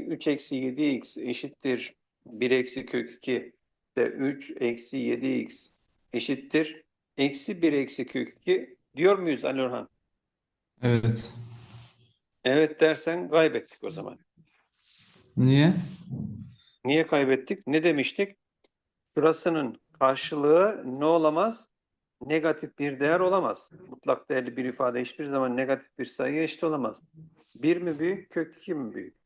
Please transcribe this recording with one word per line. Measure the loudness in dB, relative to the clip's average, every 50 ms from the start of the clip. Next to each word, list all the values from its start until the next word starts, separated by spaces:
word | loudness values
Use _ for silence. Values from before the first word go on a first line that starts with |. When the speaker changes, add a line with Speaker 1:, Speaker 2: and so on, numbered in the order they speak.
| -4 -6
Speaker 1:
üç | -8 -2 -2
eksi | -2 -2 -2 -4 -6 -6
yedi | -4 -4 -4 -2 0
x | 0 0 0 -2 -4 -8 -12 -8
eşittir | -8 -6 -6 -6 -8 -12 -12 _ -4 -2 -2 -2 -4 -10 -16 _ _ _ _ _ _
bir | -18 -6 -4 0 2
eksi | 2 2 2 -2 -6 -10 -8
kök | -4 -4 -4 -4 -6
iki. | -10 -10 -6 -4 -4 -4 -4 -8 -16 _ _ _ _ _ _ _ _
De | 0 0
üç | 0 0 -2 -2 -2 -4 -6 -10 -14 -6 -4
eksi | -2 -2 -2 -4 -8 -10 -8 -4
yedi | -2 -2 -2 -2 -2
x | -2 -2 -2 -4 -6 -10 -12 -14 -16 _ _ _ _ _ _ _ _
eşittir | -6 -6 -4 -4 -4 -6 -4 -2 0 0 0 -2 -6 -14 -20 _ _ _ _ _ _
eksi | -2 -2 0 -2 -4 -8 -8 -2 0
bir | 2 2
eksi | 2 2 0 -2 -6 -8 -8
kök | -6 -4 -6 -6 -6 -10 _
iki | _ 0 0 0 0 -6 -14 _ _ _ _
diyor | 2 4 4 4 4
muyuz | 2 -2 -2 -2 -2
Ali | -2 -2 -2
Orhan? | -2 -2 -4 -6 -8 -12 _ _ _ _ _ _ _ _ _ _ _ _ _ _ _ _ _ _
Speaker 2:
Evet. | 2 2 2 4 2 0 0 -2 -6 -12 -14 -16 -18 -18 -18 -20 -20 -20 -20 -20 -20 -20 _ _ _ _ _ _ _ _ _ _ 0
Speaker 1:
Evet | 4 4 6 4 4 4 4
dersen | 4 4 4 2 -2 -2 -2 -2 -2 2
kaybettik | 4 4 4 4 2 -2 -4 -8 -12 -12 -12
o | -10
zaman. | -10 -10 -10 -12 -14 -16 _ _ _ _ _ _ _ _ _ _ _ _ _ _ -20 -20 -20 -20 -20 -20 _ _ _
Speaker 2:
Niye? | 4 4 6 8 8 8 6 6 2 -2 -6 -10 -14 -12 -10 -8 -8 -8 -8 -10 -12 -14 -16 -18 _ _ _ _ _ -2
Speaker 1:
Niye | 2 2 2 2
kaybettik? | 2 2 2 4 4 2 2 0 -4 -6 -6 -2
Ne | 0 0 2 4
demiştik? | 4 2 2 0 -2 -2 -2 -4 -4 -6 _ _ _ _ _ _ _ _ _ _ _ _ _ _ _ _
Şurasının | 2 4 4 2 2 0 0 0 0 -2 -4 -6 -10 _ _ _ 2
karşılığı | 2 2 2 0 -4 -6 -2 0 4 6 6 6 6 4 2 -2 -8
ne | -10 -4 0 2
olamaz? | 4 4 4 4 4 2 2 0 0 -2 -6 -14 _ _ _ _ _ _ _ _ _ _ _ -4
Negatif | -2 0 2 2 0 0 -2 -6 -12 -8 -6
bir | -4 -4 -2 0
değer | 2 2 4 4
olamaz. | 4 2 2 2 0 0 -4 -6 -12 _ -20 -20 -20 -20
Mutlak | -20 -6 -2 -2 -2 -2 -2 -2
değerli | -2 -2 -2 -2 -4
bir | -6 -6
ifade | -4 -4 -2 -2 -2 -2 -4
hiçbir | -6 -6 -8 -10 -6
zaman | -4 -2 0 0 0 0
negatif | -2 0 -2 -2 -4 -6 _ _ -10
bir | -10
sayıya | -8 -6 -4 -4 -2 -2 -2
eşit | -2 -4 -4 -4 -2
olamaz. | -2 -2 -2 -4 -6 -6 -10 _ _ _ -20 -20 -20 _ _ _ _ -10
Bir | -2 0 0 0
mi | 0 0 -4 -4 -2
büyük, | -2 -2 -2 -4 -8 -6
kök | -6 -6 -6 -6 -8
iki | -14 -8 -6 -6
mi | -4 -6 -6 -8
büyük? | -10 -12 -14 -16 _ _